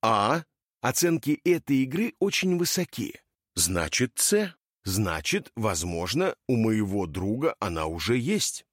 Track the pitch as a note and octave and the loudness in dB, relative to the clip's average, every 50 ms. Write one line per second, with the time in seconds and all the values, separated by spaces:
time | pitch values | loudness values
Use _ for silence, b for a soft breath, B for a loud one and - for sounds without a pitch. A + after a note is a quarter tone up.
0 | - A2+ A2+ G#2 G2+ A2 C#3 E3+ D#3+ _ _ _ _ _ _ _ - A#2+ C3 - | 2 2 2 4 4 2 2 0 -2 _ _ _ _ _ _ _ -4 -2 0 2
1 | F3 F3 E3 D#3 - C#3 D3+ - _ F3 F3 D#3+ - - C#3+ C3+ C3 C3 C3 F3+ | 2 2 2 2 0 0 -2 0 _ 2 2 2 2 0 2 2 2 0 0 -2
2 | A3 A#3+ - _ - G3+ G3 - - F#3 F3+ F3 F3 E3 - - F3+ - - - | -2 -2 -2 _ -2 0 0 0 0 2 2 2 0 0 0 -2 -2 -4 -4 -8
3 | A2 - - - _ _ _ _ _ _ _ - E2 E2 F#2 E2+ E2 D2+ - - | -8 -8 -8 -14 _ _ _ _ _ _ _ -2 0 0 2 0 -2 0 0 -2
4 | B2 A#2+ _ - - - - G#3 G#3+ F#3 - _ _ _ _ _ _ F#2+ F#2 G2 | -2 -2 _ 0 0 2 2 2 2 0 -6 _ _ _ _ _ _ -4 -2 0
5 | A2 F#2 E2 D#2+ D#2 - - G2+ - - _ - A2 G#2+ F#2+ D#2 D#2+ F2 E2+ E2 | 0 0 0 -2 -2 -2 -2 -2 -4 -6 _ -4 -2 -2 0 0 -2 -4 -2 -2
6 | F2 F#2 G#2 D3 F#3 F#3+ - _ _ _ B2+ A#2 A2 A2 A2 A2 G#2+ G2 F#2+ G2+ | -2 -2 0 0 0 0 -2 _ _ _ 2 2 4 4 4 2 0 0 0 -2
7 | F#2+ E2 D2+ F#2+ F#2 G2 G#2+ B2 C#3+ D#3+ - _ G2+ G2+ E2+ D#2+ D#2+ D#2 D#2+ E2+ | -2 -2 -4 -4 -2 -2 -2 0 -2 -2 -2 _ -4 -4 -2 -2 -2 -2 -4 -4
8 | D#2 F2+ A#2+ B2+ A#2 D3 G#3+ G#3 - - - - - _ | 0 0 0 0 2 0 0 0 0 -2 -6 -8 -14 _